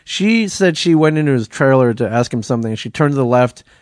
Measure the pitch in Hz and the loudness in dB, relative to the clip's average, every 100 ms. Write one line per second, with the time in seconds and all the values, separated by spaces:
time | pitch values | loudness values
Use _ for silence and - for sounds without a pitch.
0 | - - 202 226 208 - 190 156 175 160 | -12 -4 0 0 -2 0 0 0 2 2
1 | 156 156 151 131 107 - 135 131 123 113 | 2 2 0 0 -2 0 2 4 2 0
2 | 110 117 123 123 - 120 113 110 117 - | -2 -2 -2 -4 -4 -4 -4 -6 -8 -2
3 | 147 139 123 123 123 - - _ | -2 0 0 2 0 -4 -20 _